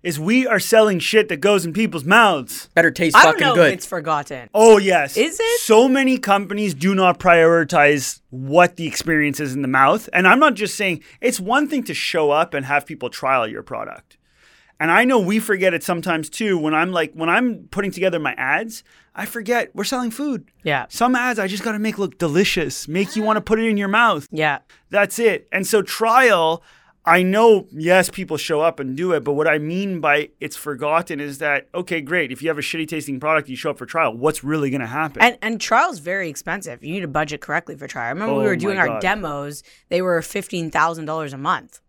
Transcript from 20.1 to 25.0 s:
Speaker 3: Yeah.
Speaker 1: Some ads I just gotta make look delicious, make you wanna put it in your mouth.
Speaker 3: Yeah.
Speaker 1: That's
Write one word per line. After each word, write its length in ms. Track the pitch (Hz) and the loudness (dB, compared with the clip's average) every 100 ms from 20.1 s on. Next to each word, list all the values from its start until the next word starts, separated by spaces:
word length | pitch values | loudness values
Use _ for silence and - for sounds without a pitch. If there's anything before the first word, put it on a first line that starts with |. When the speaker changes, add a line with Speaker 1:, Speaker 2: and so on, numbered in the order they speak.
| 226 294 226 - _ | -6 -6 -6 -10 _
Speaker 3:
Yeah. 220 | 160 143 - | -4 -4 -4
Speaker 1:
Some 280 | - 240 254 | -2 0 2
ads 200 | 254 220 | 0 -2
I 100 | 190 | -4
just 160 | 202 | -4
gotta 160 | 226 214 | -6 -4
make 180 | 214 208 | -4 -4
look 200 | 196 - | -6 -4
delicious, 680 | 170 147 202 - 143 - - | -2 2 0 0 -4 -8 -6
make 260 | 170 196 214 | -4 -2 -2
you 40 | |
wanna 200 | 214 214 | 0 -2
put 180 | 208 220 | 0 0
it 60 | 226 | 0
in 100 | 208 | 0
your 140 | 202 | 0
mouth. 360 | 202 233 170 - | 2 2 0 -6
Speaker 3:
Yeah. 280 | 156 156 139 _ _ _ | -2 -2 -2 _ _ _
Speaker 1:
That's 300 | 196 | 0